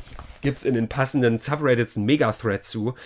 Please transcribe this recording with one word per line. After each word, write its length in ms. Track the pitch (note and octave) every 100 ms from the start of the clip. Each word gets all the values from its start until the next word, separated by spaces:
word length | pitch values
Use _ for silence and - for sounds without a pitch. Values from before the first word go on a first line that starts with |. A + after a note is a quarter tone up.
| - - - -
gibt's 220 | C#3 C3
in 120 | C#3 A#2+
den 140 | A2
passenden 500 | C3+ C3 C#3+ B2 A2+
Subreddits 580 | C3+ D3+ C#3+ A#2+ A2+ A2
einen 80 | G#2
Mega-Thread 580 | D3 A#2+ - A2+ G2
zu. 300 | - A2+ A2 -